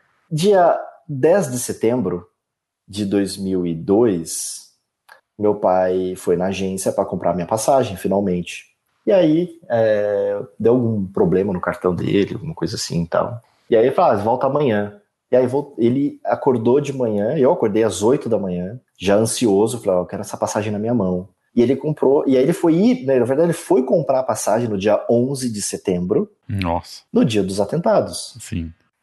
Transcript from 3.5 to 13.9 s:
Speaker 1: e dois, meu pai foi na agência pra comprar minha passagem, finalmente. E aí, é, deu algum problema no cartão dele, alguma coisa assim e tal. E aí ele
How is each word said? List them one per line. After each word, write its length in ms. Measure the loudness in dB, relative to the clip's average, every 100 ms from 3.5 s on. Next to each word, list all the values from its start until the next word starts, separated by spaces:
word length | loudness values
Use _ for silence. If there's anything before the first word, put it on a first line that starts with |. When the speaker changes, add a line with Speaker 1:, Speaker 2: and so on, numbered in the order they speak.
| -2 -2
Speaker 1:
e 80 |
dois, 960 | -4 0 2 4 0 -4 -10 -10 -12 -18 _ _ _ _ -20 _ -2
meu 180 | 0 2
pai 580 | 2 2 2 0 -2 -4
foi 200 | -2 0
na 120 | 0
agência 440 | -2 -4 -4 -4
pra 140 | -2 -2
comprar 280 | -2 -2
minha 140 | -2 -2
passagem, 480 | -2 2 2 0 -4
finalmente. 680 | -2 0 0 -2 -6 -12 -20 _ _ _ 2
E 40 |
aí, 480 | 4 4 2 0 -6 -4
é, 720 | 2 2 2 0 0 0 -2 -6 -2
deu 140 | 2
algum 320 | 2 2 -2 -4
problema 460 | 0 2 2 0
no 80 | -2
cartão 340 | -4 -2 -2 -2
dele, 380 | 0 0 0
alguma 200 | -4 -10
coisa 220 | -8 -8 -6
assim 280 | -6 -4
e 40 | -2
tal. 340 | -2 -2 -6 -16 _ 0
E 60 | 2
aí 100 |
ele 100 | 4